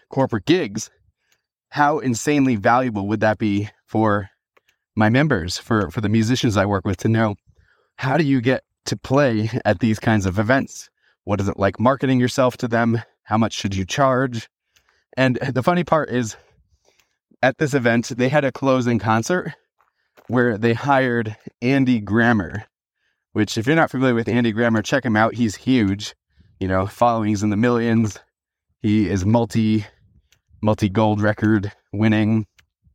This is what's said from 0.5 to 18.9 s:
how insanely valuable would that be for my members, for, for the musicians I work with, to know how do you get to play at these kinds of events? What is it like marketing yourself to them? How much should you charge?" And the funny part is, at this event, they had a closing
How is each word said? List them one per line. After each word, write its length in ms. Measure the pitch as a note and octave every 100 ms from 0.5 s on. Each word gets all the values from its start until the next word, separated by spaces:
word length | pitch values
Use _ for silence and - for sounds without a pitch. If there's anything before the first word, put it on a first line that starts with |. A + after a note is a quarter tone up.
| F3+ C3 G#3+ - _ _ _ _ _ _ _ _
how 300 | C#3+ D3 D3+
insanely 580 | B2 A2+ D3+ D3 C3+ A2
valuable 500 | A2+ A#2+ B2+ G#2 G2
would 140 | G#2+
that 160 | A2 G#2
be 320 | G#2+ G2+ G2+ _
for 460 | _ A2 A2 G#2 G2+ _ _ _ _ _ _
my 160 | - A2
members, 480 | B2+ D#3 G#2+ E2+ -
for, 320 | - A2 F2+
for 100 | A2+
the 80 | G#2
musicians 480 | A2+ A2 B2+ C3 G2+
I 80 |
work 220 | G2 G2 G#2
with, 100 | -
to 100 | A2+
know 260 | A2+ A2 G#2 _ _ _ _ _ -
how 200 | C3+ C#3+
do 80 |
you 160 | D3 C3+
get 240 | A#2+ B2+ _ _ -
to 100 | A2+
play 540 | - C3+ C#3 A2 A2 - G#2
at 140 | G2+
these 180 | A2+ A2
kinds 260 | A#2 G#2+
of 140 | F#2+ F#2
events? 500 | G#2+ B2+ - - - _ _ _
What 160 | - G2+
is 80 | G2
it 100 | -
like 200 | G2 -
marketing 400 | A#2 C#3 C3+ B2+
yourself 380 | B2 - B2+ -
to 100 | B2
them? 340 | A#2 A#2 A#2 - _
How 120 | - G#2+
much 160 | A2
should 220 | - G2+
you 100 | F#2+
charge?" 640 | F#2 - C3+ B2+ C3+ A#2 - _ _ _ _ _ _ -
And 200 | C3 A#2
the 260 | C3 C3
funny 220 | F3+ F3
part 240 | D#3+ D#3+ C#3+
is, 280 | B2 G#2+ - _ _ _ _ _ _ _ _ _ -
at 160 | C3 -
this 160 | D3
event, 380 | C#3 A#2 A#2 - B2
they 120 | B2+
had 160 | D3
a 80 | C3+
closing 460 | - C3+ C3 A#2+